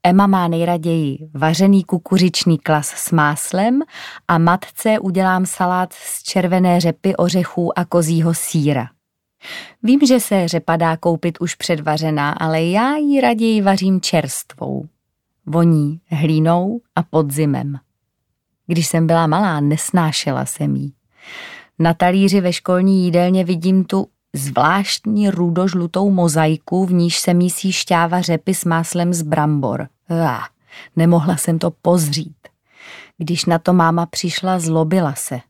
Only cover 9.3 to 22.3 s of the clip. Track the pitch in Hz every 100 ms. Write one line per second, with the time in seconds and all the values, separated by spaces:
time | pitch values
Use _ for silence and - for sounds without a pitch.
9.3 | _ - - - _ 226 277 277 247 -
10.3 | 196 170 170 - 160 165 165 175 165 175
11.3 | 165 180 - - 160 156 151 160 151 147
12.3 | - 160 160 170 196 254 302 294 277 240
13.3 | 226 226 214 196 196 190 185 - 165 139
14.3 | - - - 131 135 147 _ _ _ _
15.3 | _ - 165 170 156 147 160 _ 156 156
16.3 | 156 160 175 185 233 _ - 165 156 147
17.3 | 139 147 131 139 139 _ _ _ _ _
18.3 | _ _ _ - 170 156 165 165 165 160
19.3 | 160 202 151 143 156 - 180 160 143 -
20.3 | 127 131 - 147 135 139 _ _ _ -
21.3 | - - - _ - 165 165 180 190 196